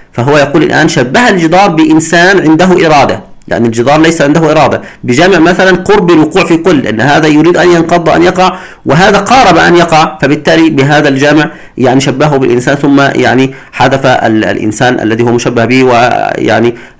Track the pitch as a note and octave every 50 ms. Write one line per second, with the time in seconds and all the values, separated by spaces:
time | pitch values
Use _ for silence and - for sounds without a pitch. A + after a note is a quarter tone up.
0 | - _ - - A#2+ C#3 D3 D3+ C#3 C3+ C#3 E3 D3+ - A#2+ C#3 D3+ E3 - D#3
1 | B2 B2 C#3+ A3 B3 A#3+ G3+ F3+ E3 D#3+ E3 F#3 G3+ G3+ E3 D#3 D#3 D#3 D#3 D#3+
2 | D#3 - F3+ E3+ F3 F#3 G3+ F#3 D#3 D#3 D#3+ D#3 F3+ F#3+ F3+ D#3 D#3+ D#3+ D3+ C#3+
3 | B2+ G#2 F#2 F#2+ - - - - - - E2+ F#2 A#2 A#2 A2+ A#2 A#2+ C3 D3 D#3
4 | D#3+ E3 E3 - C#3+ C#3+ D3+ E3+ D#3+ D3+ D3+ D#3+ E3+ - - - - - - -
5 | - B2 B2 C3 E3+ F#3 G3 E3 D#3+ E3+ F#3 F#3+ F#3+ F#3 F#3 F3+ F#3 - G#3 G#3
6 | F3+ E3+ F3 D#3 D#3 D#3 - F#3+ E3+ - E3+ D#3+ E3 F#3+ E3+ C#3 A#2 A2 A2 G#2+
7 | A2+ C#3+ C#3+ D#3 D#3 D3+ D3 D3+ D#3 E3+ F3 D#3 E3 F3+ F3 E3 D#3+ E3 F3 F3
8 | E3 D#3+ D3+ D#3+ E3+ F3+ F3+ F3+ F#3 F3+ F#3 - - - - - - A#2+ C3+ D#3+
9 | F#3+ G3+ G3 G3 G3 G3+ A#3+ C4+ B3 G3 D#3+ E3 D#3+ E3+ F3 E3+ E3+ E3+ D#3+ D#3
10 | D#3+ D#3 - - D3 C3+ D3 D3+ - - - E3 E3 D#3+ D#3 C#3 C3 C#3+ D3+ D3+
11 | D3+ D3 C#3 C3 C#3 D3 D3 D#3 D3+ D3+ - - - - - - B2+ B2+ A#2+ C3
12 | - D3 C3 C3 D3 D3+ D3 C3+ C3 A#2 A#2+ B2 B2 - C#3 C#3+ - C#3+ C#3 C#3
13 | C#3 C3+ - B2+ B2+ A2+ A#2 B2 C3+ C3 C3+ - - - - - B2 C3+ C3+ C3
14 | C#3 C3 B2+ - - A2+ A2 A2 G#2 F2+ G#2 - - G#2+ G#2+ - B2+ B2 B2 -
15 | - G#2+ A2+ A2+ A#2+ A#2+ A#2+ A#2+ - - A#2+ A#2 A2+ A#2 B2+ C3 C3 B2+ B2 A#2
16 | B2 B2 - - - G1+ - - - - G#2+ A2 A#2 A#2+ A#2 - - - - -